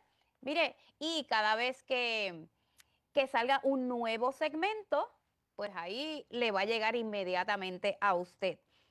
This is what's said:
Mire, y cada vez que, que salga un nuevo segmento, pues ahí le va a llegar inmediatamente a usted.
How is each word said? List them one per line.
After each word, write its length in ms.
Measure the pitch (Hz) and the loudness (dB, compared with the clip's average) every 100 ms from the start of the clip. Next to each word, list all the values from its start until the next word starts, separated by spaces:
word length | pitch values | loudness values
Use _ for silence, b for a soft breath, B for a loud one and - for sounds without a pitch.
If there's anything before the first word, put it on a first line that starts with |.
| _ _ _ _ | _ _ _ _
Mire, 340 | 262 320 294 - b _ | -4 0 0 -2 b _
y 260 | 311 330 | -4 -2
cada 320 | 262 220 214 220 | 0 2 2 2
vez 260 | 247 254 | 0 -4
que, 640 | - 254 240 220 196 170 160 _ b b b b _ | -4 -2 0 -2 -4 -6 -14 _ b b b b _
que 120 | - 262 | 0 2
salga 340 | 240 240 269 | 2 2 2
un 260 | 269 269 254 | 4 2 0
nuevo 440 | 240 233 226 247 | -2 -2 0 0
segmento, 760 | - 302 311 381 440 392 294 370 _ _ _ _ | 0 -2 0 -2 -2 -2 0 0 _ _ _ _
pues 180 | - 202 | -10 -8
ahí 520 | 185 175 226 311 302 - | -8 -8 -6 -6 -8 -8
le 220 | 240 233 | -2 0
va 100 | 196 | 2
a 40 | 202 | 2
llegar 300 | 226 220 240 | 2 2 0
inmediatamente 1000 | 220 208 185 180 185 202 185 180 202 190 | -2 -2 0 0 0 -2 -4 -2 -2 2
a 120 | 202 | 2
usted. 460 | 175 180 _ 190 - _ b b | 2 0 _ -4 -4 _ b b